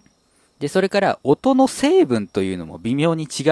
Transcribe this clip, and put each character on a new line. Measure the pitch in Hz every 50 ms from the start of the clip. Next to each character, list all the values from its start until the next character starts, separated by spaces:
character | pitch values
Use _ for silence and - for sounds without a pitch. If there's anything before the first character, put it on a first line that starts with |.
| _ _ _ _ _ _ _ _ _ _ _ -
で、 | 147
そ | 143 - 190
れ | 185 190
か | - 202
ら | 196 147 - - -
音 | 127 147 - - 262 269
の | 262 269
成 | 254 - - 277 294 370 381 320
分 | 139 120 110 101
と | - - 101 95
い | 95 92
う |
の | 87 82
も | 78 82
微 | 85 90 113 131
妙 | 143 156 170 165
に | 160 156
違 | - - - 135 156